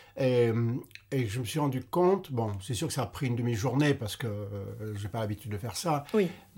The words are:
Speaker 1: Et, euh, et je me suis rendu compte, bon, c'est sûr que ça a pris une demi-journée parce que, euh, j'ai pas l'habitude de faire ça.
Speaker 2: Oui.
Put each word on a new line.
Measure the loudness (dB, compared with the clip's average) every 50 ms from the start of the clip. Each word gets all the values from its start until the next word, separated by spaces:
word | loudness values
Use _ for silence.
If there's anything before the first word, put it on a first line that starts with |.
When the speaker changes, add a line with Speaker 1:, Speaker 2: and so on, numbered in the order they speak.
| -20 -12 -4
Speaker 1:
Et, | 0 2 4 6 6 6 4
euh, | 4 2 2 0 0 -2 -6 -10 -16 -20 -10 _ -2
et | 0 0
je | 0 -2 -4
me | -4
suis | -2 0 0
rendu | 0 0 0 -2 -4
compte, | -2 2 4 6 6 4 4 0 -2 -2
bon, | 0 0 0 -2 -4 -4
c'est | -4 -4
sûr | -2 -2 -2
que | -2
ça | -2 -2
a |
pris | -2 -4 -4 -2
une | 0 0
demi-journée | 0 0 0 0 0 0 2 2 4 4 4 4
parce | 2 0 -4 -6
que, | -4 -4
euh, | -4 -4 -4 -6 -6 -6 -6 -8 -8 -8 -8 -8 -8 -6
j'ai | -6 -6 -6
pas | -4 -2
l'habitude | -2 -2 -2 -4 -4 -6
de | -6 -6
faire | -6 -6 -6
ça. | -4 -2 0 0 0 0 0 2
Speaker 2:
Oui. | 2 2 2 0 -6 -16 -20 -20